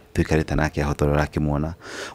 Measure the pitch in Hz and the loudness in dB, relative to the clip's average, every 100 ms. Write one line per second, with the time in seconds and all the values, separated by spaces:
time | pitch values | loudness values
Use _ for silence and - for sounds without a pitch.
0 | - - 82 78 - 73 151 - 73 71 | -6 -2 2 2 2 0 0 0 -2 0
1 | 73 73 76 - 78 73 76 85 - - | 2 2 0 0 0 0 -2 -6 -12 -12
2 | - | -10